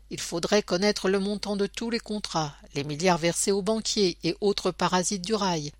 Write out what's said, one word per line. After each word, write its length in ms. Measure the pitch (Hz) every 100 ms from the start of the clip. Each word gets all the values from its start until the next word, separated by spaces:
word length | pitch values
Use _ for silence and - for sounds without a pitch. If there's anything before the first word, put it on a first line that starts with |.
| -
il 120 | -
faudrait 420 | - 165 - 208
connaître 460 | - 208 208 202 190
le 100 | 196
montant 380 | 196 208 202 202
de 100 | 196
tous 220 | - 233
les 100 | 226
contrats, 560 | - 208 - 165 151 - - 143
les 100 | 143
milliards 320 | 147 185 170
versés 340 | 170 - -
aux 100 | 196
banquiers 560 | 190 220 - 214 185 -
et 140 | 160 -
autres 320 | 202 208 185
parasites 540 | - 180 185 175 202 180
du 80 |
rail, 400 | 214 196 170 147